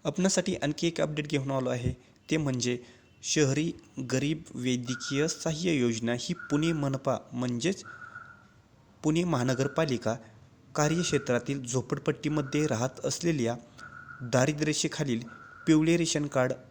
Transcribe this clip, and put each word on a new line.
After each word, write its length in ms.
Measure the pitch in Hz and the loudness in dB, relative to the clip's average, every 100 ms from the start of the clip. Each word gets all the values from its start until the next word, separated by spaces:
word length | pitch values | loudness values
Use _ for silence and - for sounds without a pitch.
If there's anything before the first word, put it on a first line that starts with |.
आपणासाठी 500 | 175 - 185 190 180 - | -2 2 2 2 0 -2
आणखी 300 | 143 151 170 | -2 0 -2
एक 140 | 165 | 0
अपडेट 260 | 156 151 151 | -2 -2 -2
घेऊन 240 | 143 135 | -2 0
आलो 200 | 135 127 | -2 0
आहे, 220 | 123 127 - - - - | 0 -2 -4 -12 -20 -2
ते 80 | 156 | 0
म्हणजे 400 | 143 127 120 120 - - - - | 2 0 0 -2 -6 -20 -20 -14
शहरी 460 | - 156 139 135 165 - - - 127 | -2 2 4 4 0 -4 -12 -10 -2
गरीब 300 | 131 143 156 - | 0 0 -2 -6
वैद्यकीय 720 | - 123 127 120 123 - 135 160 | -4 -2 0 -2 -6 -2 0 0
सहाय्य 440 | - 165 156 175 | 0 -4 -2 0
योजना 400 | 151 120 113 117 | 2 2 2 0
ही 200 | 120 - 175 - | -2 -2 -6 0
पुणे 220 | 147 160 | 2 2
मनपा 440 | 160 139 135 135 120 - | 2 0 0 0 -2 -4
म्हणजेच 520 | 123 123 120 147 196 - - - - - - - - _ - - - | -4 -2 0 -2 -2 -8 -16 -16 -16 -18 -20 -20 -20 _ -20 -20 -4
पुणे 220 | 151 160 | 0 0
महानगरपालिका 920 | 175 143 123 123 135 - 160 123 110 117 - - - - - | 2 2 2 2 0 0 0 0 0 -4 -8 -20 -20 -20 -8
कार्यक्षेत्रातील 880 | - 151 165 165 143 - 120 - 139 | 0 2 2 2 0 2 0 0 -6
झोपडपट्टीमध्ये 1040 | 123 127 113 147 - 151 147 151 139 147 151 | -2 -2 -2 -2 -2 -2 -2 -2 0 0 0
राहत 380 | 113 131 - - | 0 -2 -2 -4
असलेल्या 500 | - 170 156 113 120 - - - - - - | -2 0 2 0 -2 -10 -20 -18 -18 -18 -12
दारिद्र्यरेषेखालील 1000 | 123 127 131 147 156 147 156 - 143 117 120 - - - - | 0 2 4 2 0 0 -2 -2 -2 -2 -4 -16 -20 -6 6
पिवळे 300 | 156 160 170 | 6 8 4
रेशन 300 | 160 151 147 | 2 0 0
कार्ड 260 | 131 127 127 - | 2 2 0 -8